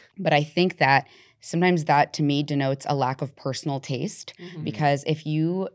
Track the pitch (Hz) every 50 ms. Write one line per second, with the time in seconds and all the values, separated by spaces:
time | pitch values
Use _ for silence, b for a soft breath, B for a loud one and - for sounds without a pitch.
0 | b b b - 190 170 151 147 151 156 - 175 180 185 180 - 147 135 135 135
1 | 131 b b b b b b b - - - 170 180 180 180 170 147 - 147 143
2 | 151 - - - 156 143 143 143 147 143 147 143 139 135 135 139 - - 143 139
3 | 131 123 131 - 147 123 - - - 139 127 - - 151 139 135 135 - 135 120
4 | - 214 - - - - - - 170 175 165 156 156 156 - - 156 143 143 143
5 | 143 - 156 156 - 156 151 156 156 165 180 190 190 190